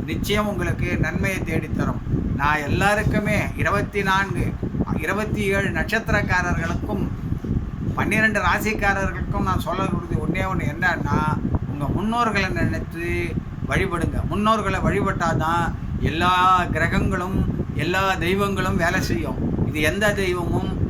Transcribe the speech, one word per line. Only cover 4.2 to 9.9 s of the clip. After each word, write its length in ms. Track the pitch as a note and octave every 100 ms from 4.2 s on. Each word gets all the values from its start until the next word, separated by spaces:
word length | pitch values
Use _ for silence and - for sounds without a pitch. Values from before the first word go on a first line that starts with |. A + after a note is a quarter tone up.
| G3 F3 F3 - - - - -
இருபத்தி 440 | D#3 G3 G#3+ G#3
ஏழு 260 | G3 G3 G3
நட்சத்திரக்காரர்களுக்கும் 1400 | E3 D#3 A3 - G#3 G3+ F#3 F3 E3+ E3 F3+ - G3+ - - - - - - - - -
பன்னிரெண்டு 460 | - C#3+ G#3+ A3 G3+
ராசிக்காரர்களுக்கும் 1000 | F3+ G3+ G#3+ G#3 G3+ G3 G3 F#3 F3+ G3+
நான் 220 | G3 F3+
சொல்லக்கூடியது 540 | D#3+ F3+ F#3